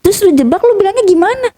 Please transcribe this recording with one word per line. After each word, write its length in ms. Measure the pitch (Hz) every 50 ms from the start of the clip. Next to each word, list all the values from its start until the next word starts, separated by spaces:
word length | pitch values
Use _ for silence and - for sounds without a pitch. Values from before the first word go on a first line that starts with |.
Terus 180 | _ 359 403 - 415
lu 80 | 381
jebak, 320 | 302 269 277 233 311 330 -
lu 160 | 480 466 403
bilangnya 240 | 392 381 403 508 453
gimana? 440 | 370 359 320 339 403 494 523 508 466 _